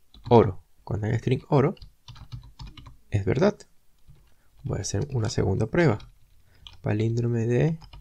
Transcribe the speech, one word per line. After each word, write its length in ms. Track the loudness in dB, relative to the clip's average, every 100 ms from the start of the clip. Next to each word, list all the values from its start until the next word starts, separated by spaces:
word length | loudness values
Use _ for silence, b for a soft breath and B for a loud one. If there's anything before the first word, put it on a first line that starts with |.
| _ -20 6
oro. 340 | 6 6 2 -14 -20
Cuando 220 | -8 -4 -2
hay 80 |
string 260 | -2 -2 -4 0
oro, 260 | 2 2 -2 -16 _ -20 -20 -16 -16 -18 -18 -18 -18 -20 -20 -6
es 140 | -4
verdad. 320 | 0 2 2 0 -14 -20 _ _ -20 -20 -20 -20 _ -14
Voy 160 | -8 -6
a 40 |
hacer 260 | -4 -4 -4
una 160 | -4 -4
segunda 360 | -2 0 0 0
prueba. 300 | 2 2 2 -6 -20 -20 -20 b b b -10
Palíndrome 640 | -4 -2 0 0 -2 -2 0
de 320 | 2 0 -2 -10 -20